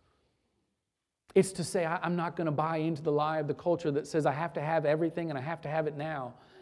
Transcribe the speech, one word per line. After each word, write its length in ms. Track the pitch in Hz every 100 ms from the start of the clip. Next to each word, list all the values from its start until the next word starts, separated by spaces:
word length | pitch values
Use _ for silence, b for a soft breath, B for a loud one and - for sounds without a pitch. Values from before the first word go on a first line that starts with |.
| _ _ _ _ _ _ _ _ _ _ _ _ _ 190
It's 160 | 185
to 120 | -
say, 220 | 165 190 160
"I, 120 | 175
I'm 180 | 170 175
not 200 | 170 170
gonna 160 | 160
buy 260 | 147 156 160
into 260 | 160 156
the 80 | 160
lie 260 | 147 151 156
of 100 | 147
the 60 |
culture 380 | 135 180 170 160
that 160 | 143 -
says 180 | 165 147
I 60 |
have 220 | 139 170
to 80 | 165
have 220 | 147 165
everything 460 | 151 156 165 170 165
and 80 | 139
I 60 |
have 180 | 139 165
to 80 | 143
have 160 | 156 151
it 100 | 143
now 380 | 156 147 123 - b b